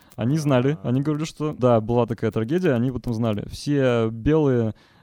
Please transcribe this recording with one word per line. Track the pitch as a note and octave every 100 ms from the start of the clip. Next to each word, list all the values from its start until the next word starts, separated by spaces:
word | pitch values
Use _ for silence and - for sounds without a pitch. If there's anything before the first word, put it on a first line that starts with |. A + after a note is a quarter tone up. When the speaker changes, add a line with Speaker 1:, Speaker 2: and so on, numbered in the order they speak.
| _ -
Speaker 1:
они | A2+ D#3
знали, | D3 B2+ C3 C#3
Speaker 2:
А. | C3
Speaker 1:
они | C3
говорили, | C#3+ D3 D#3
что | - D3+ A#2
да, | B2 A2+
была | G#2+ A#2+ A#2
такая | A#2 A2+
трагедия, | A2 A2 E3+ F#3
они | A#2+ B2+
об | A#2+
этом | B2
знали. | A2 A#2 G#2 -
Все | - C#3+ C#3+ C3 A#2 A2+
белые, | A2+ A2+ D#3 C#3+ B2 A2 - _ _